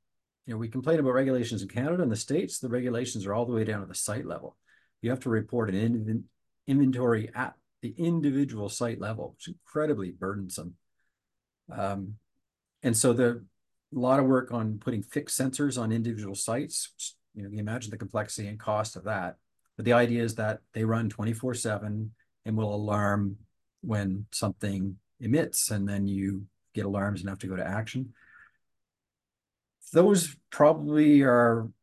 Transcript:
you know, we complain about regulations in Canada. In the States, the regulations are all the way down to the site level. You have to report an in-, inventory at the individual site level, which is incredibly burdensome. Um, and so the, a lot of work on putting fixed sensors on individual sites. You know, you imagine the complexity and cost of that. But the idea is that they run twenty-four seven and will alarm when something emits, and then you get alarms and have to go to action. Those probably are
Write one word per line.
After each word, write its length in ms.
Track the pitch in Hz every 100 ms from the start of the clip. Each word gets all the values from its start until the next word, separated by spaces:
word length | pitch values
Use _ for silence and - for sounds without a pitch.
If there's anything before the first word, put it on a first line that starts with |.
| _ _ _ _ -
you 80 |
know, 40 | 113
we 120 | 113
complain 300 | 131 131 165
about 120 | 135
regulations 500 | 127 135 127 117 110
in 60 | 98
Canada. 360 | 117 139 180
In 60 | 156
the 60 | 107
States, 440 | - 151 196 -
the 100 | 127
regulations 560 | 123 123 117 127 110 95
are 80 |
all 120 | 104 120
the 80 |
way 120 | 117 107
down 160 | 104
to 40 | 95
the 100 | 90
site 300 | - 110 -
level. 300 | - - - _ _ _ _
You 80 | 117
have 100 | 127
to 80 | 127
report 400 | 110 110 123 107
an 60 | 95
in-, 480 | 113 120 107 113 - _ _ _ -
inventory 600 | 135 135 123 123 113 107 120
at 200 | 127 - _ _
the 140 | 120 -
individual 720 | 170 170 143 135 139 110 101
site 320 | - 120 110
level, 300 | 98 110 -
which 180 | - -
is 60 |
incredibly 580 | - _ 151 151 123 92
burdensome. 640 | 87 95 101 92 - 82 87 _ _ _ _ _ _ _ _ -
Um, 440 | 127 98 98 98 107 _ _ _ _ _ _
and 140 | 127 117
so 160 | 127
the, 320 | 120 120 120 - _ _ _ _ -
a 40 |
lot 200 | 123 135
of 60 | 131
work 260 | 131 123
on 280 | 120 110 107
putting 220 | 127 113
fixed 380 | - 151 147 -
sensors 420 | 139 131 143 127
on 120 | 110
individual 420 | 113 117 117 104 95
sites. 800 | - 120 147 - - - - - _
You 100 | -
know, 60 | 98
you 100 | 104
imagine 320 | 107 117 110
the 60 | 107
complexity 520 | 104 113 107 - 101
and 100 | 110
cost 380 | - 104 110 -
of 80 | 95
that. 320 | 104 87 - _ _ _ -
But 80 | 113
the 80 |
idea 280 | 120 120 117
is 120 | 113 107
that 240 | 107 110 _
they 100 | 113
run 240 | 110 113 113
twenty-four 460 | 107 110 113 127
seven 580 | 117 117 104 104 104 110 - _ _
and 140 | - 110
will 180 | 107 104
alarm 640 | 107 104 101 101 98 101 - _ _ _
when 460 | - 104 101 95 107
something 640 | - 104 92 104 98 98 95 _ -
emits, 500 | 117 143 - - -
and 160 | 104 98
then 180 | 101 98
you 420 | 98 98 98 101 _ _
get 120 | - 98
alarms 360 | 101 101 101
and 80 | 98
have 100 | 95
to 80 | -
go 80 | 92
to 100 | 90
action. 480 | 101 113 123 123 - _ - - _ _ _ _ _ _ _ _ _ _ _ _ _ -
Those 420 | 156 190 196 160 - _
probably 720 | - 147 160 147 151 151 147
are 460 | 135 120 120 117 110 -